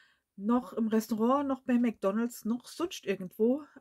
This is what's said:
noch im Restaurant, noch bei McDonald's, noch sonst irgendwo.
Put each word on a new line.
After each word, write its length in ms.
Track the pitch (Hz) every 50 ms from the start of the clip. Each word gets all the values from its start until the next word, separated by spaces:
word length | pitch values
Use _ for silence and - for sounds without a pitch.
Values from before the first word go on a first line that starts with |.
| _ _ _ _ _ _ _ -
noch 360 | 196 214 240 254 247 - -
im 140 | - 233 220
Restaurant, 600 | 214 220 220 - 240 - 220 240 269 285 285 277
noch 140 | 269 262 -
bei 140 | - 247 240
McDonald's, 640 | 240 240 220 - - 190 196 220 233 240 - - -
noch 220 | 214 233 247 - -
sonst 380 | - - 311 359 - - -
irgendwo. 580 | - 202 190 190 180 - - 214 233 254 302 302 - - -